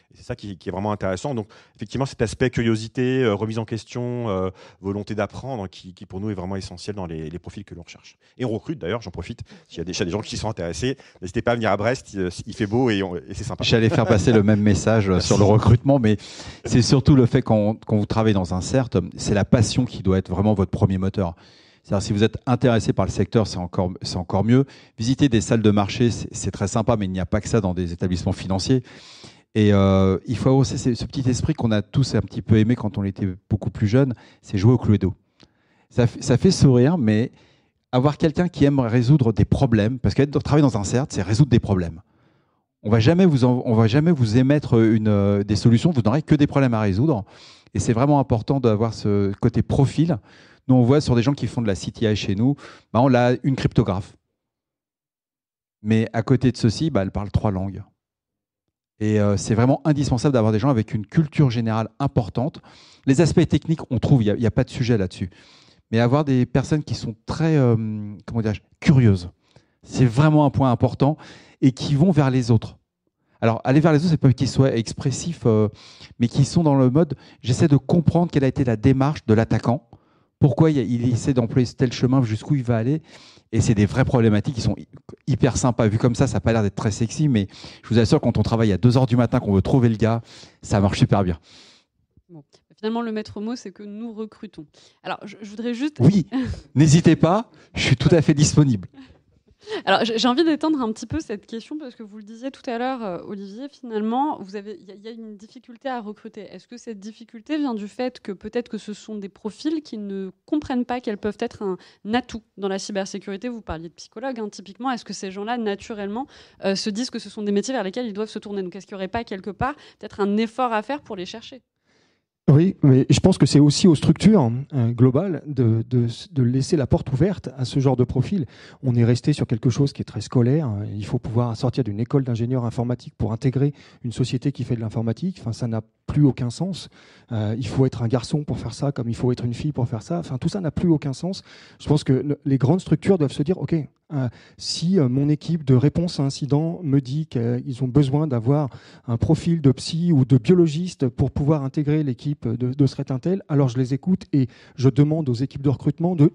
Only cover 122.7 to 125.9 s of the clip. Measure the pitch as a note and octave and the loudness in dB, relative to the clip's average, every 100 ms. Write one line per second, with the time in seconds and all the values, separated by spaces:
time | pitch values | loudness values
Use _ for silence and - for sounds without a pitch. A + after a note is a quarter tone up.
122.7 | - C#3+ C3 - - F#3 - C#3+ C#3+ D3 | 4 4 6 4 4 4 4 4 6 6
123.7 | - F#3 D3 D3+ - G3 G#3 A#2 B2 C#3 | 6 4 6 2 4 4 4 4 -2 -4
124.7 | C#3+ A#2 A#2+ C3 B2+ G3 C#3 D3+ C3+ A#2 | 0 0 4 4 4 -2 -6 -6 0 2
125.7 | A2+ A#2 | 0 0